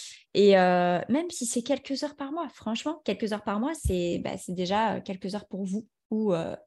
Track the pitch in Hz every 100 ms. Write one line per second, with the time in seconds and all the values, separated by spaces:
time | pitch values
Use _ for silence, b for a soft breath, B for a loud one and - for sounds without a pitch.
0 | B B B - 202 190 180 180 180 175
1 | - 277 349 - 240 247 233 269 - 269
2 | 294 294 277 320 285 - - 226 302 311
3 | - 196 214 214 214 202 262 320 - 185
4 | 175 - - 190 - 180 180 202 220 185
5 | - 190 196 202 - 190 196 202 220 _
6 | _ 220 214 170 165 -